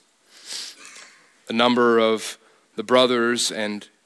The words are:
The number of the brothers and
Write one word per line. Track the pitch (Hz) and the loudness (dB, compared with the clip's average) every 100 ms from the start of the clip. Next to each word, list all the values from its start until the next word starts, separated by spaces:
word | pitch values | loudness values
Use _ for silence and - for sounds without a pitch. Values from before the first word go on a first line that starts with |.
| _ _ _ - - - - - - - - _ _ _ - | _ _ _ -20 -16 -14 -14 -18 -20 -20 -20 _ _ _ -8
The | |
number | 113 123 123 120 117 | 0 2 4 4 4
of | 110 110 - - _ _ _ - | 2 0 -6 -14 _ _ _ -10
the | |
brothers | 107 127 127 123 117 120 - | 0 2 4 2 0 -2 -4
and | - 107 104 - _ | -6 -8 -8 -14 _